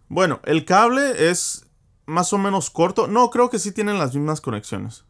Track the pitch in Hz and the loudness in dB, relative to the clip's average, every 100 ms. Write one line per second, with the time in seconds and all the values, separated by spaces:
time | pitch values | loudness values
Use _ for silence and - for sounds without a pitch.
0 | - 160 185 135 - 156 - 185 233 254 | -8 0 0 0 0 -2 2 4 4 2
1 | 277 247 160 175 - - _ _ _ _ | 0 2 2 2 -4 -8 _ _ _ _
2 | - 160 175 202 196 196 - - 175 190 | -6 -2 0 0 0 0 -2 0 0 2
3 | 220 214 247 240 240 233 202 196 208 202 | 0 2 2 4 0 0 -6 -4 -2 -2
4 | 139 135 151 156 - 104 - 98 104 - | -2 -2 -4 -4 -4 -6 -6 -10 -10 -12
5 | _ | _